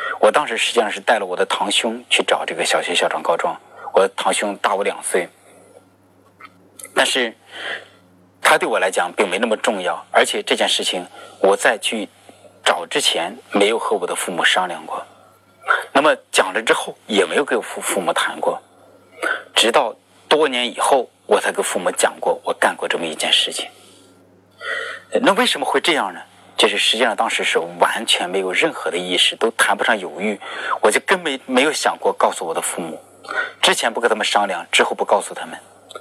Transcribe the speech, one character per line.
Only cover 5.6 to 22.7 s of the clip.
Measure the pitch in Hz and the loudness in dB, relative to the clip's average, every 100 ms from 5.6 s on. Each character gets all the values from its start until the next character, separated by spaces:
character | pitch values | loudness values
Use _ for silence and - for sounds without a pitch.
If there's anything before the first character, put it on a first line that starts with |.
| - - - _ _ _ _ _ - _ _ - - | -20 -20 -20 _ _ _ _ _ -20 _ _ -20 -4
但 | - 131 | 0 2
是 | 135 117 113 - - - - - - _ _ _ _ | 0 -2 -6 -16 -12 -10 -10 -12 -20 _ _ _ _
他 | - 156 | 2 2
对 | 165 | 2
我 | 104 | 2
来 | 92 | 2
讲 | - 87 | 0 0
并 | - 101 | 0 0
没 | 92 | 0
那 | 117 | 0
么 | 107 | 0
重 | - 104 | 0 -2
要， | 90 82 - | -2 -4 0
而 | - | 2
且 | 120 110 | 2 0
这 | 101 | -2
件 | 117 101 | 0 0
事 | - | 0
情 | 98 92 90 - - - | -2 -4 -8 -16 -20 0
我 | 95 98 | 2 4
在 | 139 107 | 2 0
去 | - 113 98 _ - - - _ | -2 -4 -6 _ -20 -20 -20 _
找 | - - - | 0 0 -2
之 | 147 | -2
前 | - - - 233 - | 0 -2 -4 -8 -4
没 | 101 101 | 2 2
有 | - | 2
和 | - 104 | 0 -2
我 | - | -2
的 | |
父 | 92 - | -6 -6
母 | 90 | -2
商 | - - 185 | 0 2 -2
量 | 160 - | -6 -10
过， | - - - _ _ _ _ - - - | -12 -12 -20 _ _ _ _ -2 -2 0
那 | - | 2
么 | 151 135 - | 2 2 0
讲 | - 95 | 0 0
了 | 98 | -2
之 | 113 | -2
后 | 160 - - - | -2 -4 -12 -2
也 | 104 | 0
没 | 90 95 | 2 0
有 | |
跟 | 143 117 | 0 -2
我 | |
父， | - - | -4 -8
父 | - - | -4 -2
母 | 123 | -2
谈 | - - - | -2 -2 -2
过， | - - - _ - - _ - - - - | -4 -4 -8 _ -20 -20 _ -8 -4 -4 -4
直 | - 113 | 0 4
到 | 151 120 - _ _ - | 4 2 -2 _ _ 0
多 | 151 151 | 4 4
年 | 127 120 | 2 -2
以 | - | -2
后 | - 135 117 _ - | 2 2 2 _ 0
我 | 104 | 2
才 | 101 | 2
跟 | 92 | -2
父 | 98 104 | -4 -2
母 | 90 | -2
讲 | - - - | 0 0 0
过 | - - | -2 -2
我 | - | -4
干 | 85 104 | 0 0